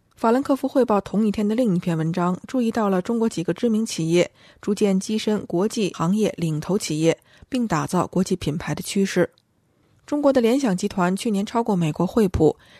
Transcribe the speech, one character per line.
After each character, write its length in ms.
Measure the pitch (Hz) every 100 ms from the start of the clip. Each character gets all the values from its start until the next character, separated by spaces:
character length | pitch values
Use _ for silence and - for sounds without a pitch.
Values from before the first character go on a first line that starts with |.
| _ _
法 140 | 226
兰 120 | 240
克 120 | 277 269
福 120 | 269
汇 160 | 285
报 160 | 240 208
同 260 | - 190 220
一 60 |
天 140 | 202 208
的 100 | 220
另 200 | 247 175
一 40 |
篇 180 | 180 160
文 140 | 160
章 260 | 165 175 185 -
注 140 | 262
意 80 | 226
到 200 | 233 208
了 120 | 185
中 160 | 180 233
国 100 | 226
几 160 | -
个 100 | 165
知 160 | - 240
名 160 | 214 220
企 260 | - 160
业 180 | 170 170 _ - _
逐 140 | - 202
渐 240 | 208 190
跻 180 | - 214
身 280 | - 208 -
国 220 | 170 208
际 260 | 233 190
行 200 | - 165
业 200 | 208 208 -
领 220 | 165 151
头 180 | 165 190
企 220 | - 151
业， 180 | 160 - _ - -
并 180 | 262 233
打 220 | 160 143
造 180 | 180 147
国 140 | -
际 140 | 185 180
品 220 | - 151
牌 180 | - 151
的 60 |
趋 240 | - - 196
势。 240 | - 175 _ _ _ _ _ _ _ -
中 160 | 294
国 100 | 285
的 80 | 269
联 180 | 226 262
想 200 | 277 185
集 100 | 202
团 260 | - 180 190
去 140 | 240
年 120 | 196
超 180 | 202 233
过 140 | 233 190
美 160 | 160
国 160 | - 175
惠 200 | - 220
普， 260 | - 156 - - -